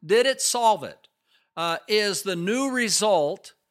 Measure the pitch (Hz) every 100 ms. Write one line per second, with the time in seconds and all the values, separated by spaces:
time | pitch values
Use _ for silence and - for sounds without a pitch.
0 | 156 220 262 254 - 240 226 196 113 -
1 | _ _ _ _ _ - 170 165 - 214
2 | 208 185 190 175 175 240 269 254 226 170
3 | 208 180 147 190 - _ _